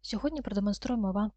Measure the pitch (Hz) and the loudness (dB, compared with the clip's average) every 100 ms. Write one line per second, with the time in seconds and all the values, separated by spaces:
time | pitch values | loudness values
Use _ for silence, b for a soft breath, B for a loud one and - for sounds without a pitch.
0 | - 214 285 302 - 202 202 202 - 240 | -4 -2 -2 -2 -2 0 0 0 0 0
1 | 196 190 214 | 2 2 0